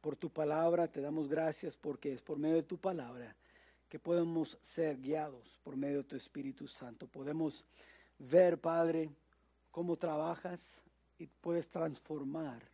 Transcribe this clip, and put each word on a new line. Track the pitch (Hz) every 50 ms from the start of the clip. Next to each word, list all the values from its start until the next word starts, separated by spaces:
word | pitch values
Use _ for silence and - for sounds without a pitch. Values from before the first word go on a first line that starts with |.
por | - 151 139
tu | - - 160
palabra. | - 156 156 147 151 156 165 170 170 170 170 156
Te | - 143
damos | 139 143 156 160 151 139
gracias | 147 156 160 160 151 - - 165 139
porque | - - 151 139 123 - 147 135
es | 120
por | - - 151 143
medio | 147 156 160 165
de | 156
tu | - 185 160
palabra | - 190 185 165 131 120 123 123 120 110 - _ _ _ _ - - - _ _ _ _
que | - 139
podemos | _ 170 170 175 170 165 165 165 156 151 - -
ser | _ - - - 165 156 - 131
guiados | 131 135 151 156 151 151 135 123 117 - - _ _
por | 143 139 135
medio | 139 143 143 143
de | 135
tu | - 143 131
Espíritu | - - _ - 139 135 131 - - 139
Santo. | - - 131 123 113 - 127 123
Podemos | - - 135 143 151 160 160 151 143 - - _ _ - - - - - - _ _ _
ver, | 139 123 139 175 185 180 170 -
Padre, | - 165 165 170 165 165 160 160 160 156 143 _ _ _ _ _ _ _ _ _ _ _
cómo | - 170 175 175 170
trabajas | 156 - 170 156 151 156 165 170 - - 180 180 170 - - - - _ - _ _ _ _ _ _
y | 170
puedes | 147 _ _ - 175 170 170 156 -
transformar | - 175 165 165 143 - - - 156 151 139 135 147 160 160 143 123 117 107 -